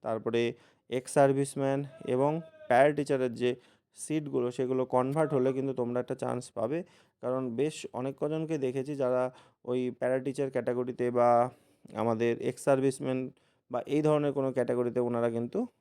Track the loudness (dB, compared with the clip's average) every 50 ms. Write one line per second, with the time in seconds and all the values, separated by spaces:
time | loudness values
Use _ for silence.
0 | _ -4 -4 -2 -2 0 2 2 2 2 0 -6 -14 _ _ _ _ _ -6 -6
1 | -6 0 4 6 6 6 6 2 0 -2 -2 -2 -2 0 0 -2 -4 -6 -12 -14
2 | -6 -2 0 2 2 2 0 -2 -6 -10 _ -20 -4 2 6 6 6 6 4 0
3 | -2 -2 0 0 0 -2 -2 -2 -2 -2 -2 -2 _ _ _ _ _ _ _ -18
4 | -8 -4 -4 -4 -4 -2 -2 -2 -2 -2 -2 -4 -4 -2 0 -2 -2 0 0 0
5 | 0 2 0 0 0 2 2 2 2 2 0 -2 -4 -4 -2 -4 -4 -2 -2 -4
6 | -4 -4 -6 -6 -4 -4 -4 -6 -6 -10 _ -4 -4 -2 -2 -4 -6 _ _ _
7 | _ _ _ _ -6 -4 -4 -2 -4 -4 -2 -2 -2 -2 -2 -6 -14 -10 _ -6
8 | -6 -6 -6 -4 -4 -4 -2 -4 -4 -4 -4 -2 -2 -2 -2 -2 -4 -4 -4 -2
9 | 0 0 2 2 0 -2 -4 -10 -20 _ _ _ _ -4 -2 -2 -2 -2 -4 _
10 | -2 0 0 0 -2 -4 -4 -2 -4 -2 -2 -2 -2 0 0 0 -2 -4 -2 -2
11 | -2 0 2 4 6 6 6 6 4 2 -2 _ _ _ _ _ _ -12 -4 -2
12 | 0 0 2 2 2 0 0 0 -2 -6 -6 -2 2 2 2 4 4 0 0 0
13 | -4 -4 -2 -4 -4 -6 -10 _ _ _ _ _ _ _ -6 -6 -4 0 0 2
14 | 4 4 4 4 2 0 0 0 -2 -2 0 0 0 0 2 0 0 0 0 0
15 | 0 0 0 0 0 0 0 -2 -4 -2 -2 -4 -4 -4 _ _